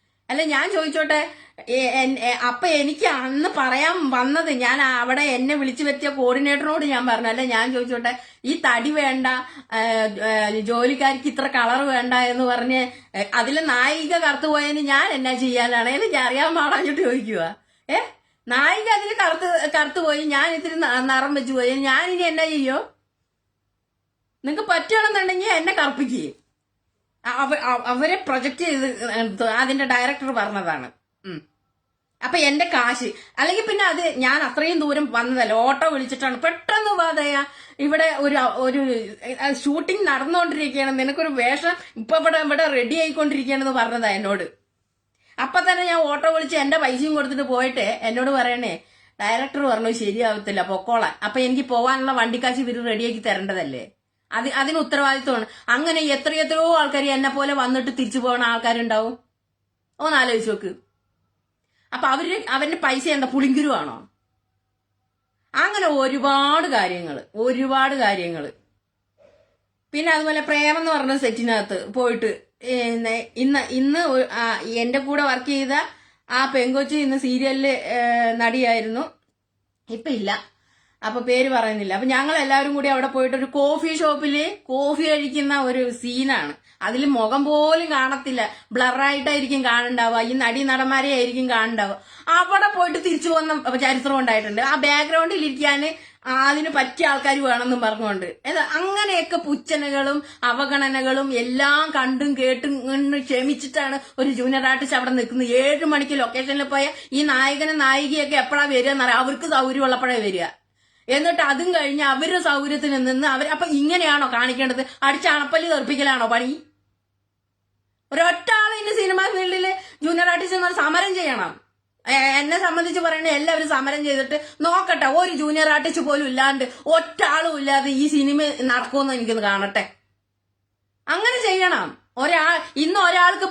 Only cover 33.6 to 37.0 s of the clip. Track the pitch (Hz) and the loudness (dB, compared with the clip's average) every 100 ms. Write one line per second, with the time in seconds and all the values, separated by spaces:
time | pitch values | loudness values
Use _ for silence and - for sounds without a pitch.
33.6 | 440 403 370 320 339 254 254 294 269 294 | 0 2 2 2 -2 0 0 0 0 -2
34.6 | 320 339 294 294 277 233 240 254 220 226 | 0 0 0 0 0 -2 0 0 2 2
35.6 | 254 262 320 277 254 254 269 247 320 330 | 2 2 0 0 -4 -4 -4 -2 -2 -2
36.6 | - 427 427 381 | -2 0 2 0